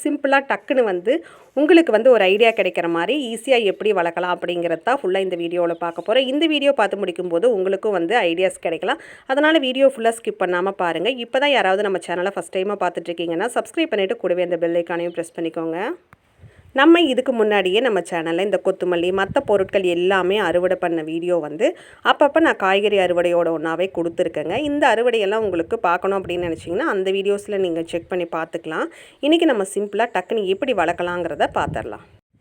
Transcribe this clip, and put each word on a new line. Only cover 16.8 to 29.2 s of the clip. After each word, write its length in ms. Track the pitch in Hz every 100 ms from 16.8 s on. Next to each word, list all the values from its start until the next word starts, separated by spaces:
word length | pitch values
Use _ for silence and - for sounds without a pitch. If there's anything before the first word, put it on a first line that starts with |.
| 302 339
இதுக்கு 300 | 311 226 -
முன்னாடியே 480 | 240 214 208 185 202
நம்ம 200 | 254 190
சேனல்ல 420 | 170 170 160 170
இந்த 200 | 202 190 196
கொத்தமல்லி, 440 | 190 180 170 175 196
மத்த 200 | 196 277 269
பொருட்கள் 360 | 202 190 196
எல்லாமே 560 | 180 175 180 190 180 208
அறுவடை 400 | 175 175 180 180
பண்ண 240 | 175 165
வீடியோ 360 | 156 165 175 175
வந்து 400 | 147 151 277 349 - -
அப்பப்ப 360 | - - 285 320
நான் 160 | 320 220
காய்கறி 420 | 190 196 208 202
அறுவடையோட 520 | 180 175 175 170 170 160
ஒண்ணாவே 340 | 160 160 190 175
கொடுத்துருக்கேங்க. 640 | 170 143 165 156 147 220
இந்த 300 | 294 285 285
அறுவடையெல்லாம் 500 | 214 247 226 190 214 214
உங்களுக்கு 340 | 170 165 226
பார்க்கணும் 440 | 180 175 190 196
அப்படின்னு 320 | 185 180 175 160
நினைச்சீங்கன்னா, 340 | 160 185 311 208
அந்த 160 | 190
வீடியோஸ்ல 460 | 196 196 202 202 196
நீங்க 260 | 185 165 165
செக் 240 | 170 170
பண்ணி 180 | 185 170 165
பார்த்துக்கலாம். 500 | 165 165 160 165 330 - -
இன்னைக்கு 260 | _